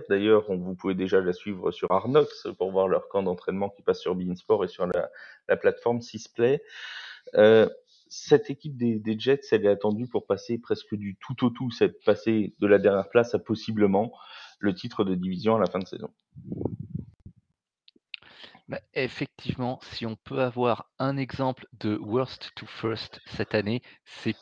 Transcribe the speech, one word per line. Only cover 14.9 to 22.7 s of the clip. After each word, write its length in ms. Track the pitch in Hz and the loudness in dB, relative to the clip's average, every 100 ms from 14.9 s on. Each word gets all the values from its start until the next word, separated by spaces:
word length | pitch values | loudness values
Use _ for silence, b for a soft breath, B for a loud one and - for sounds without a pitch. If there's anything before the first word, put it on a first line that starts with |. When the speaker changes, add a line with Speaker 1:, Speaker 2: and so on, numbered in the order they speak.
| - | -4
Speaker 1:
de 100 | 98 | -2
division 400 | 92 92 90 110 | -2 -4 -2 0
à 60 | 113 | 2
la 60 | 90 | 2
fin 120 | 95 | -2
de 80 | 92 | -8
saison. 240 | - - _ _ - - - - - - - - _ - _ _ _ _ _ _ _ _ - b b b b b | -12 -14 _ _ -18 -12 -8 -6 -8 -10 -10 -12 _ -20 _ _ _ _ _ _ _ _ -12 b b b b b
Speaker 2:
Bah, 140 | 123 _ | -12 _
effectivement, 840 | - 127 - 143 - 123 123 123 127 | -4 -4 -4 -10 -8 -6 -4 -4 -6
si 240 | - - 113 | -10 -8 -8
on 100 | 110 | -8
peut 240 | - 135 | -6 -2
avoir 500 | 127 120 123 107 - - | -2 0 0 0 -4 -6
un 200 | 135 139 | -4 -2
exemple 480 | 127 - 131 127 - 113 | -4 -2 -4 -4 -12 -6
de 180 | 107 107 | -2 -2
worst 540 | 104 120 127 - - | -2 -2 -2 -8 -16
to 100 | - | -16
first 560 | 107 | -16